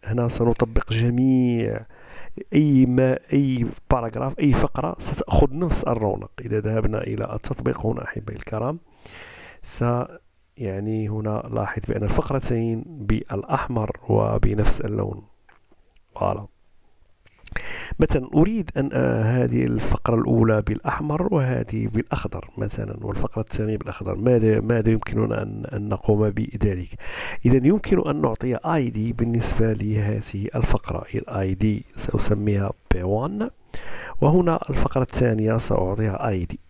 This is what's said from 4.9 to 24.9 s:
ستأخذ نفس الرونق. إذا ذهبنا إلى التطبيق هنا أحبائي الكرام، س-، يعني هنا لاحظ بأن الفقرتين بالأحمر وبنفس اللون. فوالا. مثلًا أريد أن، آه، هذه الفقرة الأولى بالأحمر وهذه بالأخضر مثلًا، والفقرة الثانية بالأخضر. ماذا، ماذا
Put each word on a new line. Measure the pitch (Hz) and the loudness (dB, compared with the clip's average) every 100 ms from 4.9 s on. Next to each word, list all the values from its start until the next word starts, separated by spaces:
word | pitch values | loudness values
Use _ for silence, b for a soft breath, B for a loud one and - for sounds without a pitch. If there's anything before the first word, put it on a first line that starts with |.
| 180 | -4
ستأخذ | - - - - 143 143 | -6 -4 0 4 4 2
نفس | 175 - | 0 2
الرونق. | - 117 104 - 98 - | 2 0 0 -2 -6 -12
إذا | 113 107 | -4 -2
ذهبنا | 107 110 107 110 | 0 0 0 0
إلى | - 110 - | -4 -4 -4
التطبيق | 110 - - 123 123 110 | -6 -6 -4 -2 -2 -2
هنا | - | -4
أحبائي | - 107 104 107 | -6 -8 -10 -12
الكرام، | - 107 123 165 - B B B B B B B | -8 -6 -4 -6 -12 B B B B B B B
س-، | - - 120 120 - - _ _ _ - | -12 -2 0 0 -4 -12 _ _ _ -10
يعني | 110 95 107 110 107 | -6 -4 -4 -2 -2
هنا | 107 107 107 - | -4 -4 -4 -4
لاحظ | 110 101 - - | -4 -4 -6 -4
بأن | 107 | -2
الفقرتين | 104 - - 135 - 120 117 113 175 | 0 0 0 -2 -2 -2 0 -4 -8
بالأحمر | 156 101 107 - 98 - 139 - 120 107 - - | -8 -2 -2 -2 -8 -4 -4 -2 -4 -4 -6 0
وبنفس | 107 107 110 104 104 107 - | 2 2 2 2 4 4 4
اللون. | - 107 98 98 101 _ _ _ _ _ _ - _ | 2 -2 -4 -6 -14 _ _ _ _ _ _ -20 _
فوالا. | - - 98 107 _ _ _ _ _ _ _ _ _ - - B B B - | -4 -4 -4 -8 _ _ _ _ _ _ _ _ _ -12 -10 B B B 0
مثلًا | 156 143 127 | 2 2 2
أريد | 151 165 226 165 - | 2 4 2 -4 -4
أن، | 139 | -2
آه، | 131 127 120 | 0 0 2
هذه | 110 127 123 120 | 2 2 2 0
الفقرة | 123 117 - - - | 0 0 2 2 2
الأولى | 113 - 117 113 107 | 2 4 4 4 4
بالأحمر | 104 - - - 151 151 185 | 0 -2 -2 -4 -2 0 0
وهذه | 175 127 123 110 110 110 | 2 0 -2 -2 -4 -2
بالأخضر | 107 - 120 - - - - | -2 -2 -4 -6 -8 -12 -8
مثلًا، | 104 - 104 104 107 | -6 -6 -8 -8 -6
والفقرة | 92 110 113 | -2 -2 -2
الثانية | 110 - 107 107 | -4 -4 -2 -4
بالأخضر. | - - 95 | -6 -8 -6
ماذا، | 92 117 120 110 107 | 0 4 6 6 4
ماذا | 107 117 110 | 2 2 2